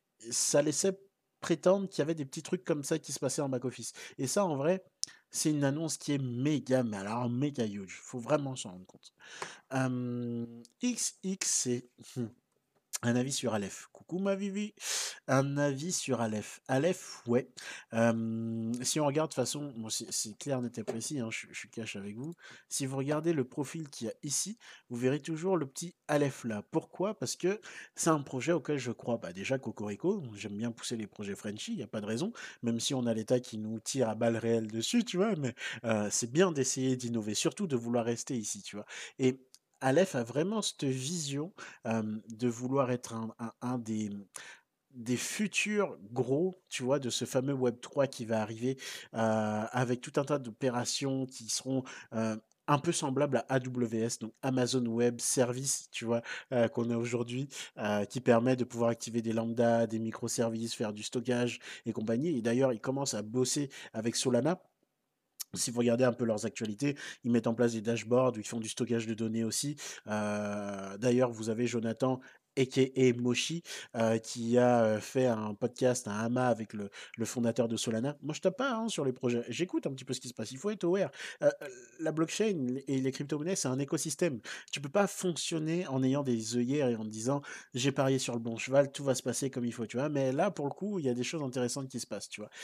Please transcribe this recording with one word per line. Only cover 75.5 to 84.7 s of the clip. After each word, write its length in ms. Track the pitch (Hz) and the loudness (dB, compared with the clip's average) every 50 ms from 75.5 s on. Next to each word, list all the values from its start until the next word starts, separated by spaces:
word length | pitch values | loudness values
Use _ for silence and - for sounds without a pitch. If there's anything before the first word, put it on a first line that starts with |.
| - | -4
podcast, 540 | - 127 117 - - 131 127 123 - - 110 | -2 -2 -2 0 2 2 2 2 2 -2 -4
un 120 | 101 104 | -2 -2
hama 280 | 113 117 123 127 127 123 | 0 0 2 2 4 4
avec 260 | 113 110 110 - - | 2 2 0 -8 -6
le, 160 | 104 101 98 - - - - - - | -8 -8 -8 -10 -14 -16 -14 -6 -4
le 80 | 113 | -4
fondateur 420 | - - 127 117 117 117 - 117 113 | -2 0 0 2 2 2 2 2 2
de 100 | 117 104 | 2 -2
Solana. 400 | - 123 110 110 120 143 147 - | 0 0 0 0 0 -2 -4 -4
Moi, 120 | 135 143 151 | -6 -8 -6
je 80 | - | 0
tape 160 | - 190 180 - | 0 0 0 2
pas, 180 | 262 277 240 | -2 -2 0
hein, 140 | 220 226 226 | -2 -2 -4
sur 160 | - - 143 | -2 0 0
les 80 | 131 123 | 0 -2
projets. 300 | - - 123 120 117 - - | 0 0 0 0 0 -2 -4
J'écoute 400 | 117 123 175 180 - 330 - 156 | -2 -4 -4 -2 -2 -4 -2 -2
un 40 | |
petit 140 | 135 127 127 | -6 -6 -6
peu 80 | - 127 | -6 -6
ce 60 | - | -6
qui 80 | - 127 | -6 -12
se 60 | - | -10
passe. 180 | - 113 - | -8 -10 -8
Il 60 | 131 135 | -8 -6
faut 120 | - 208 | -4 -4
être 140 | 214 196 - | -4 -2 0
aware. 280 | 170 185 202 185 143 - - - - - - | 0 2 2 2 0 -2 -8 -12 -12 -6 2
Euh, 80 | - 147 143 - | 2 2 2 2
euh, 60 | 156 139 127 123 123 - - - | -8 -12 -12 -14 -18 -20 -10 -4
la 120 | 160 156 | -4 -2
blockchain 640 | 156 156 165 160 - - 208 220 196 160 131 123 127 135 - - | 2 2 0 0 2 0 2 2 2 0 0 0 -2 -2 -2 0
et 120 | 139 131 | 0 2
les 120 | 131 135 | 2 0
crypto-monnaies, 440 | 135 - 143 139 160 147 151 175 196 | 0 -2 -4 -2 -2 -2 0 -2 -2
c'est 120 | - - 131 | 0 0 0
un 120 | 127 131 | 0 0
écosystème. 600 | 147 - 170 151 - 160 - - 180 170 131 107 - - - - - - | 0 0 0 -2 -2 -2 0 0 0 0 0 -2 -8 -10 -12 -12 -12 -10